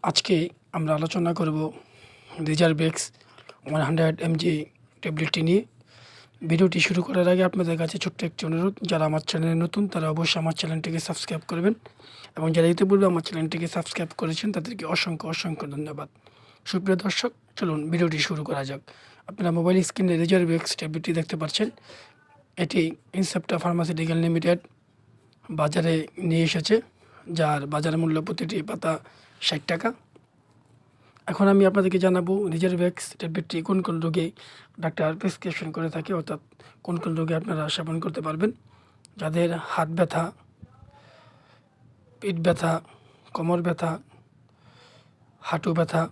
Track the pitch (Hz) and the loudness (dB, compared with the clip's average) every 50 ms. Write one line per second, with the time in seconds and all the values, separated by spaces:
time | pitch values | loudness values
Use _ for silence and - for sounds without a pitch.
0 | - 190 - - - - 196 160 165 175 - _ _ _ - 170 160 151 156 151 | -2 0 0 0 2 2 2 2 2 -2 -6 _ _ _ -4 -4 0 0 0 0
1 | 160 165 - 190 170 170 165 - 175 156 151 156 156 156 - - - _ - - | 0 -2 -2 0 0 0 0 0 0 0 0 -2 -2 -4 -6 -10 -20 _ -20 -20
2 | - - - - - - - - 160 147 156 156 175 165 160 151 160 160 160 - | -20 -20 -20 -20 -20 -18 -10 -6 -2 -2 2 4 4 4 4 2 0 0 0 -2
3 | - - _ - - - - - - - - _ _ - 151 156 143 139 160 160 | -8 -8 _ -20 -20 -20 -20 -20 -20 -20 -20 _ _ -4 -2 0 0 2 2 4
4 | 165 160 160 - - 165 165 156 - 175 160 151 151 - _ _ _ _ _ _ | 4 2 2 0 0 0 0 2 2 0 0 0 -4 -8 _ _ _ _ _ _
5 | - 170 156 151 160 151 - 175 160 165 175 202 233 - _ _ - _ - - | -6 -6 -2 -2 -2 -2 0 0 2 4 4 4 2 0 _ _ -20 _ -20 -20
6 | - - - - - _ _ _ - 165 165 165 190 185 160 175 - - 180 180 | -20 -20 -20 -20 -20 _ _ _ -2 0 4 4 4 4 4 2 0 2 2 0
7 | 170 - - 180 180 180 180 185 185 180 - 196 180 165 165 160 165 160 - 170 | 0 0 2 2 4 4 6 4 4 2 2 0 0 0 0 0 -2 -4 -4 -4
8 | - 190 - - - 170 - - - 160 160 165 175 196 196 - - 175 185 160 | -6 -6 -6 -4 -6 -6 -6 -4 -4 -2 0 0 0 0 -2 -2 -4 -2 0 2
9 | 156 156 156 156 - - - 170 165 165 165 165 170 170 - 202 208 190 - 175 | 2 2 0 -2 -2 -2 -2 0 0 2 2 2 0 0 0 0 -2 0 -2 -2
10 | 156 156 156 160 165 160 - 180 160 165 156 - - 160 160 160 156 175 160 165 | -2 -2 0 0 0 0 0 0 0 -2 -2 -2 -4 -4 -4 -4 -4 -4 -4 -4
11 | - - 170 - - - - 160 - - 185 165 170 202 233 - - - _ _ | -4 -6 -8 -8 -6 -6 -8 -8 -6 -6 -4 0 2 2 0 0 -6 -20 _ _
12 | - - - - - - _ - 160 160 160 165 165 170 175 170 202 190 202 196 | -20 -20 -20 -20 -20 -16 _ -4 -2 0 4 4 6 4 6 4 4 4 6 6
13 | 196 190 175 170 165 - - 165 160 156 170 165 170 165 - 175 165 - - - | 6 4 4 2 -2 -2 -4 -4 -4 -2 -2 -4 -4 -4 -4 -6 -6 -6 -4 -6
14 | 170 160 - - - 160 160 - - 214 196 175 160 233 240 196 - 156 175 170 | -6 -6 -6 -6 -4 -4 -4 -2 -2 -2 -2 -2 -4 -6 -10 -8 -6 -4 -2 -2
15 | - 185 165 156 - 160 165 - - 180 160 - - 147 143 143 151 151 151 143 | -2 -2 -4 -6 -6 -6 -6 -4 -4 -4 -4 -4 -6 -8 -6 -8 -8 -8 -8 -10
16 | 143 - _ - _ - _ - - - - _ _ - - 185 180 196 190 180 | -12 -12 _ -20 _ -20 _ -20 -20 -20 -20 _ _ -4 -4 -2 2 2 2 2
17 | 190 202 - - - 240 - _ _ _ _ - - 175 156 156 151 156 165 170 | 2 -2 -2 0 -2 -4 -6 _ _ _ _ -4 -2 -2 0 -2 -2 0 2 2
18 | 175 170 156 151 147 - 185 151 151 - 143 139 135 131 139 135 _ - - - | 2 2 2 0 -2 -2 -2 -4 -4 -4 -4 -4 -4 -6 -8 -10 _ -18 -20 -20
19 | - - - - _ - 196 - 202 175 165 170 165 175 185 190 175 - - - | -20 -20 -20 -20 _ -18 -6 -2 0 0 2 2 4 4 4 4 4 2 0 0
20 | 190 180 175 165 170 165 190 185 175 165 165 165 - - - - - 156 156 160 | 2 2 4 2 4 4 4 4 6 4 2 0 0 -2 -6 -6 -6 -6 -6 -6
21 | 156 - 170 165 156 - - 160 156 151 - - 214 240 - - - - - - | -2 -2 -2 -2 -2 -2 -4 -6 -4 -4 -2 -2 -2 -2 -2 -10 -20 -20 -20 -20
22 | - - - _ _ _ - - _ _ _ - 175 156 - 180 160 165 160 - | -20 -20 -20 _ _ _ -20 -20 _ _ _ -4 -4 0 2 2 2 2 -2 -8
23 | _ _ - 185 190 - - 180 - - 202 170 - 170 170 175 170 160 170 160 | _ _ -2 -2 -2 0 -2 -6 -2 -2 -4 0 0 0 0 2 0 0 -2 -2
24 | 165 160 165 165 165 165 165 165 160 170 180 175 - - _ _ _ _ _ _ | -2 0 2 2 2 2 2 2 4 2 2 2 0 -14 _ _ _ _ _ _
25 | _ _ _ _ _ _ _ _ _ - 160 156 151 151 151 175 160 165 165 160 | _ _ _ _ _ _ _ _ _ -8 -2 0 0 2 2 2 2 2 2 2
26 | 156 - _ - 190 170 165 165 165 156 - 165 156 - 220 226 - - _ _ | 0 -4 _ -6 -2 0 2 4 2 2 2 -2 2 4 4 4 2 0 _ _
27 | _ _ - - - - 170 160 160 151 147 147 143 143 151 151 151 165 156 165 | _ _ -20 -20 -12 -8 -2 0 2 2 2 0 -2 -2 -4 -2 0 0 0 2
28 | 165 160 156 156 156 - 185 - - 160 214 190 151 - - - - 160 160 147 | 2 2 2 0 -2 -4 -6 -6 -4 -4 -4 -6 -4 -4 -8 -4 -2 -2 -2 -2
29 | - - - - - - _ - - - 175 151 - - 170 165 - 233 247 - | -6 -16 -20 -20 -20 -20 _ -6 -4 -4 -4 -2 -2 -4 -4 -2 -2 -4 -4 -4
30 | _ _ _ - _ _ _ _ _ _ _ _ _ _ _ _ _ _ _ _ | _ _ _ -20 _ _ _ _ _ _ _ _ _ _ _ _ _ _ _ _
31 | _ _ _ - _ - 180 - 202 196 196 196 196 190 190 208 185 185 185 185 | _ _ _ -16 _ -8 0 4 6 6 8 8 6 6 6 4 2 4 2 4
32 | 180 185 185 180 175 175 190 196 208 185 165 165 175 185 180 175 175 180 175 - | 4 4 4 4 2 0 0 0 0 -2 -2 0 0 0 2 2 0 0 0 -4
33 | - - - - - 165 160 170 165 - - 165 160 - 196 190 180 - 165 165 | -12 -14 -12 -8 -8 -6 -4 -6 -6 -4 -6 -6 -2 0 0 0 0 0 -2 -2
34 | 160 165 160 175 165 170 - - - - - - - _ _ - 165 160 156 - | -2 0 0 0 -2 -2 -6 -12 -20 -20 -20 -20 -20 _ _ -6 -6 -6 -2 0
35 | 160 156 160 202 - 190 - - - 185 160 - 180 160 156 - 165 165 151 165 | -2 -2 -2 -2 -4 -4 -4 -4 -8 -8 -6 -6 -8 -8 -6 -4 -4 -4 -4 -6
36 | 156 - 190 170 156 - 147 147 _ _ _ _ - - - _ _ - 175 165 | -4 -4 -4 -4 -4 -6 -8 -10 _ _ _ _ -20 -20 -20 _ _ -6 -4 -4
37 | 165 170 165 160 165 160 165 160 160 - 175 156 151 151 - - 165 160 160 165 | -2 -2 -2 -2 -2 0 -2 -2 -2 -2 -4 -4 -4 -4 -4 -6 -4 -4 -4 -4
38 | 160 - 160 - 156 160 156 160 190 214 247 - _ - _ - _ _ _ _ | -4 -4 -6 -6 -6 -6 -2 0 0 0 -2 -4 _ -20 _ -20 _ _ _ _
39 | _ - _ - 170 156 156 170 170 170 170 165 - - - - 160 156 165 170 | _ -20 _ -6 -6 -2 0 2 0 0 0 -4 -6 -6 -2 -2 -2 0 2 2
40 | 175 160 - 170 165 175 - - - _ _ _ - - - - - - - - | 2 2 2 -2 -2 -2 -4 -12 -20 _ _ _ -20 -20 -20 -20 -20 -20 -20 -20
41 | - - - - - - _ _ _ _ - _ _ _ _ _ _ _ _ _ | -20 -20 -20 -20 -20 -20 _ _ _ _ -20 _ _ _ _ _ _ _ _ _
42 | _ _ - _ - 202 185 165 165 180 175 - - 165 165 165 - - - - | _ _ -20 _ -6 -4 -4 0 2 0 2 2 0 0 0 -2 -4 -10 -20 -20
43 | _ - _ _ _ - - - 165 165 175 175 170 175 165 - - 165 160 - | _ -20 _ _ _ -12 -8 -4 0 2 2 2 2 0 -2 0 -2 -4 -4 -6
44 | - _ - - _ _ _ _ _ _ _ _ _ - _ - - - - - | -10 _ -20 -20 _ _ _ _ _ _ _ _ _ -20 _ -20 -20 -20 -20 -20
45 | _ _ _ _ _ _ _ _ - - - 165 - - 165 165 170 - - 165 | _ _ _ _ _ _ _ _ -6 -4 -4 -2 0 -2 0 0 0 0 0 -2
46 | 165 156 | -2 -2